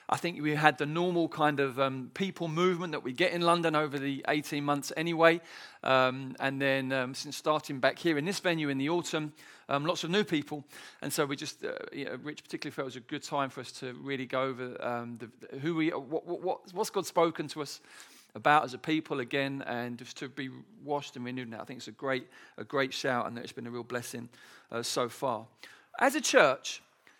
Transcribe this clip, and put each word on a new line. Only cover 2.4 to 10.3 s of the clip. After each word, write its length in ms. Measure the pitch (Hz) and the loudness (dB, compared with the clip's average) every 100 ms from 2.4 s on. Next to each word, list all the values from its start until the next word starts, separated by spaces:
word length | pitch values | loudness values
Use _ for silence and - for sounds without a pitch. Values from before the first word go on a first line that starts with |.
| 170 | -2
movement 440 | 160 185 170 180 | 2 4 2 -2
that 120 | 151 | -4
we 80 | 131 | -4
get 200 | 127 202 | 2 2
in 100 | 175 | 4
London 340 | 170 170 165 151 | 4 6 4 2
over 220 | 151 139 | 2 -2
the 260 | 139 135 - | -2 -2 0
eighteen 380 | 151 - 147 | 0 0 -2
months 260 | 143 143 - 160 | 0 0 0 -2
anyway. 440 | 165 160 165 170 - - - - | 0 8 8 8 0 -18 -18 -4
Um, 500 | - 131 127 131 131 - | 4 6 6 2 -6 -2
and 200 | 135 135 | -2 2
then, 300 | 139 135 131 | 2 2 2
um, 240 | 135 127 | 0 -2
since 220 | 139 147 - | -6 -10 -4
starting 420 | 156 151 151 135 | 0 0 -2 2
back 180 | 131 - | 2 2
here 200 | 170 147 | 2 2
in 60 | |
this 160 | 170 185 | 0 0
venue 300 | 180 160 147 | 0 2 0
in 80 | 135 | 0
the 100 | 143 | 0
autumn, 440 | 175 - 160 151 - - - - | 0 0 -2 -4 -8 -20 -14 -4
um, 180 | 143 156 | 0 0
lots 160 | 165 | 0
of 80 | 160 | 2
new 140 | 202 | 2
people. 400 | 208 | 2